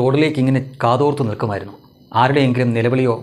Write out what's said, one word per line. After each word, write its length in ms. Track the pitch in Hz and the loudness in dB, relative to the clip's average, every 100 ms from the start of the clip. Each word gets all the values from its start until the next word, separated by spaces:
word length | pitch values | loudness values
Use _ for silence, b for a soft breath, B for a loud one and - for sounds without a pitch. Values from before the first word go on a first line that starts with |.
റോഡിലേക്ക് 380 | 123 139 156 151 | 2 2 0 0
ഇങ്ങനെ 180 | 131 131 131 - | 0 0 -2 -4
കാതോർത്ത് 420 | 117 127 143 143 120 | 0 2 2 0 -2
നിൽക്കുമായിരുന്നു. 460 | 104 117 101 101 - - _ - 113 | -4 -4 -6 -8 -16 -20 _ -6 0
ആരുടെയെങ്കിലും 480 | 127 143 131 123 123 117 | 2 2 2 0 0 0
നിലവിളിയോ 380 | 117 131 127 113 | 0 0 0 -2